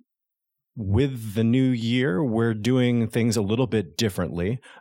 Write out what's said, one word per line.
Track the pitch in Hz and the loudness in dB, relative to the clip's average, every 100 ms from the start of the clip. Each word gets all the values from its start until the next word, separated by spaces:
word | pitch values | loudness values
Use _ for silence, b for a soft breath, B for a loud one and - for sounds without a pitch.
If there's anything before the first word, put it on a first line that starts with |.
| - _ _ _ _ _ _ | -20 _ _ _ _ _ _
with | - 95 104 139 127 110 | -10 -2 0 0 -2 -6
the | 101 | 0
new | 113 127 131 | 2 4 2
year, | 120 113 123 131 180 | 0 0 0 0 0
we're | 139 113 117 | 0 0 0
doing | 110 110 127 123 120 110 | 0 0 2 2 2 0
things | 120 117 113 | 0 0 0
a | |
little | 98 113 123 | 0 0 0
bit | 110 85 - | 0 -2 -2
differently. | 113 95 82 82 90 120 B B | -2 -2 -4 -2 -4 -4 B B